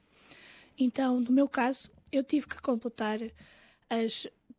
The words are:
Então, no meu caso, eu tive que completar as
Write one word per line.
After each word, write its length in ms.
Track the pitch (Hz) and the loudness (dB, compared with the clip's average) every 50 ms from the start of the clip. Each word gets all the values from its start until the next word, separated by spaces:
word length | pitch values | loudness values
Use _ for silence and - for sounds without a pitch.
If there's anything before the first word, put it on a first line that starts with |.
| _ _ _ _ - - - - - - - - - - _ | _ _ _ _ -20 -20 -20 -20 -20 -20 -20 -20 -20 -20 _
Então, 420 | - 262 247 - - 269 254 254 247 | 0 0 0 2 0 0 2 2 2
no 140 | 240 233 254 | 2 4 4
meu 160 | 262 277 262 | 4 4 4
caso, 420 | - - 240 247 269 - - - - - _ - - | 2 0 0 0 0 -4 -8 -12 -16 -20 _ -4 -2
eu 100 | 269 254 | -2 0
tive 240 | - - 294 - | 2 0 0 0
que 140 | - - - | -2 -8 -6
completar 580 | - - 254 226 - 240 - - 220 214 214 220 233 220 - - - - - - - - _ _ _ _ | -2 -2 -2 -2 -2 -6 -6 -4 -4 -4 -2 -4 -6 -8 -10 -16 -20 -20 -20 -20 -20 -20 _ _ _ _
as 380 | 240 226 226 226 220 - - - - _ _ _ - | -2 -2 0 -2 -2 -6 -8 -10 -14 _ _ _ -20